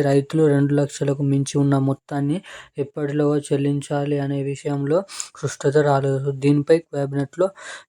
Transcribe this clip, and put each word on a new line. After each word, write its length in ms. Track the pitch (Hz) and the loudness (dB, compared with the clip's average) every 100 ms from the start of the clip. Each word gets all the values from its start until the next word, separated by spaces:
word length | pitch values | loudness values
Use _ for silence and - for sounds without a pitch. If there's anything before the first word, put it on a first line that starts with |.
రైతులు 420 | 143 139 139 160 151 | 4 2 2 2 4
రెండు 260 | 143 143 | 4 2
లక్షలకు 500 | 143 139 - 143 139 | 2 0 -2 -2 0
మించి 320 | 139 139 135 143 | 0 0 0 0
ఉన్న 180 | 139 139 | 2 2
మొత్తాన్ని 580 | 135 135 - 143 143 180 - - - - | 2 -2 -6 -4 -2 -4 -8 -20 -14 -10
ఎప్పటిలోగా 600 | 143 160 143 147 147 147 | -8 -6 -4 0 2 0
చెల్లించాలి 800 | 147 143 143 143 - 147 147 143 | 0 0 0 -2 -2 -2 0 -2
అనే 200 | 139 139 | -2 -2
విషయంలో 540 | 139 139 151 143 143 170 196 - - | -4 -4 -4 -2 0 0 -2 -12 -14
స్పష్టత 460 | - 135 - 143 151 | -8 -8 -2 0 2
రాలేదు. 540 | 147 139 139 135 139 135 | 4 2 2 -2 -2 0
దీనిపై 400 | 143 147 143 165 | 2 2 4 2
క్యాబినెట్లో 680 | - 143 139 139 139 - 190 - - - | 0 -6 -4 -2 -4 -2 -2 -2 -18 -18